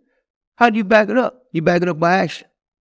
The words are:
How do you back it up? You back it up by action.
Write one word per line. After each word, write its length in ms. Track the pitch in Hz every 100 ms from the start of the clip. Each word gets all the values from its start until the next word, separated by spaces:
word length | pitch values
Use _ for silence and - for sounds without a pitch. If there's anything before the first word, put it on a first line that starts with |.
| _ _ _ _ _ -
How 120 | 240
do 80 | 220
you 80 |
back 240 | 190 214 202
it 80 | 240
up? 300 | 240 - _
You 100 | 165
back 200 | 160 175
it 60 | 180
up 100 | 156
by 200 | 170 190
action. 280 | 165 - - _ _ _